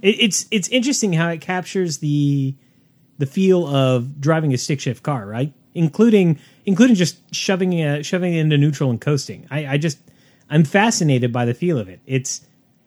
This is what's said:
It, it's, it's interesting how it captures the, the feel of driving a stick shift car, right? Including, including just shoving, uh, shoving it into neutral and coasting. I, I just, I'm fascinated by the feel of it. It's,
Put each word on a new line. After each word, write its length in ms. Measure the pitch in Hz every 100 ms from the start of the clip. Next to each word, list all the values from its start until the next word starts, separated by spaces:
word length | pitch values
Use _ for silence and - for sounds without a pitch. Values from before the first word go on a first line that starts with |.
It, 180 | 190 226
it's, 260 | 226 - -
it's 180 | 220 165
interesting 440 | 254 247 262 208
how 160 | 160 170
it 100 | 165
captures 580 | - 185 175 190 175 143
the, 560 | 151 147 143 139 135 135 _ _ _ _ _ -
the 80 | 139
feel 400 | - 190 180 151
of 540 | 139 131 127 127 147
driving 320 | 139 160 156
a 60 | 123
stick 220 | - 143
shift 220 | 139 113
car, 240 | - 135 101
right? 260 | 113 147 - _
Including, 640 | 175 165 - 233 208 175 147 - _ -
including 300 | 185 254 202
just 220 | 175 - _
shoving, 460 | - - 185 185 175
uh, 220 | 151 147
shoving 320 | 151 180 180
it 60 | 165
into 180 | 156 147
neutral 320 | 147 139 139
and 100 | 113
coasting. 460 | - 143 - 92 -
I, 160 | 147 143
I 40 | 143
just, 200 | 160 - _ _ _ _ -
I'm 140 | 151
fascinated 680 | 151 202 226 - 160 127 123
by 120 | 123
the 100 | 120
feel 240 | 120 175 143
of 100 | 95
it. 120 | 90 -
It's, 340 | 131 135 - _ _ _ _